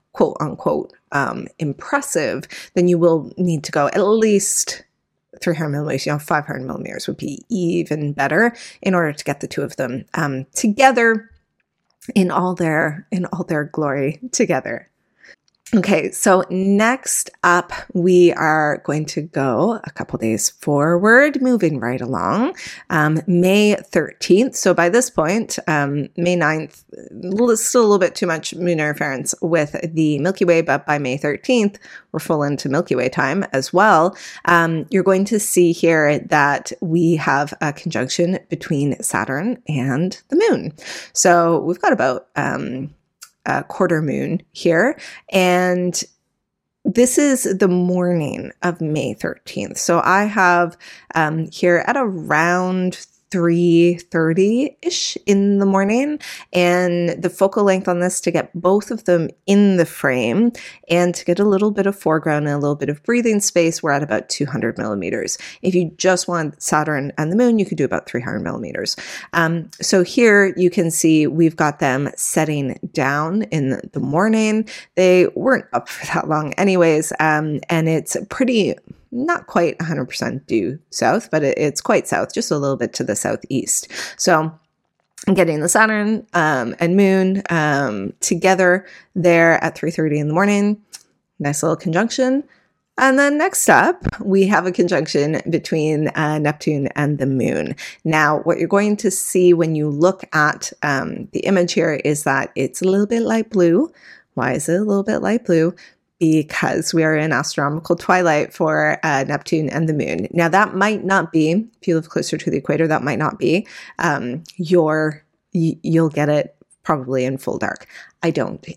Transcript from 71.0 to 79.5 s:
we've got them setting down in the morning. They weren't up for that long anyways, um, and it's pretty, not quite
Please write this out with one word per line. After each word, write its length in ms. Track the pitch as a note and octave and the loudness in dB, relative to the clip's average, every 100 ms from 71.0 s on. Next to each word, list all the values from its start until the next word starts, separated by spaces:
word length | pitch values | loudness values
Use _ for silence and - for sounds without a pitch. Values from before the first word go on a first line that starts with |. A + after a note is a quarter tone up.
| E3 D#3 D3+ | 4 4 2
we've 300 | D#3 E3 D#3 | 2 2 2
got 240 | D3+ C#3+ | -2 0
them 280 | C#3+ C3 C#3+ - | -2 0 -4 -6
setting 640 | - - D#3 D3 C3+ - - | -4 -2 -2 -2 -4 -6 -8
down 500 | - C3+ D3 D#3+ G3+ | -4 -2 -2 -2 -4
in 380 | G#3+ D#3+ C3+ B2+ - | -2 -2 -2 -4 -6
the 80 | - | -6
morning. 680 | B2 D3+ G#3+ A3 G#3+ G#3+ G#3+ - - | -2 0 2 2 2 0 -4 -10 -6
They 320 | - F#3 F3+ E3+ | 2 4 6 4
weren't 320 | - G#3+ B3 - | 0 0 0 -2
up 160 | B2 - | -8 -8
for 180 | - - | -12 -6
that 140 | - - | -4 -2
long 240 | D#3 D3+ | -4 -4
anyways, 600 | - G3 F#3 E3 D#3 D#3+ - | 0 2 4 4 2 0 -2
um, 400 | D#3 D3+ D#3 D3 - | 0 0 -2 -4 -2
and 200 | E3 D#3+ | 0 2
it's 280 | D#3+ - - G3+ | 0 -2 -8 -8
pretty, 460 | - B3+ A#3 D3+ - - - _ | -2 0 2 0 -4 -10 -20 _
not 340 | A#3+ D4+ E4+ | -6 -4 -4
quite 300 | - | -4